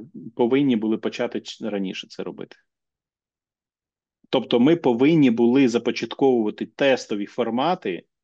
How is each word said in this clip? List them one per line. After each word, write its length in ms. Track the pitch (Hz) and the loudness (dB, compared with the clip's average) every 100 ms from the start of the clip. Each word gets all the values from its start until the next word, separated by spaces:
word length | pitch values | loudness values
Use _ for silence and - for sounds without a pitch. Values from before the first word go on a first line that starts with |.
| 110 - - - | -10 -18 -10 -2
повинні 400 | 120 135 143 117 | 0 2 2 2
були 220 | 110 110 | 0 -2
почати 440 | 107 - 120 107 | -4 -6 -6 -6
ч-, 280 | - - 113 | -10 -12 -8
раніше 380 | 101 95 - - | -6 -6 -8 -14
це 160 | - | -14
робити. 320 | - - - - _ _ _ _ _ _ _ _ _ _ _ _ _ _ _ _ _ | -14 -14 -16 -20 _ _ _ _ _ _ _ _ _ _ _ _ _ _ _ _ _
Тобто 300 | 135 110 123 | -4 0 4
ми 160 | 131 170 | 4 4
повинні 560 | 139 117 139 165 135 | 2 2 4 4 4
були 360 | 113 120 131 131 | 4 4 4 4
започатковувати 1000 | 113 120 117 113 - 139 123 107 110 107 | 2 -2 -4 -6 -2 2 2 0 -6 -10
тестові 600 | - 139 123 - 104 101 | -2 0 0 -2 -8 -8
формати, 800 | - 113 117 151 180 107 85 - _ | -6 -4 -2 -2 -4 -6 -8 -12 _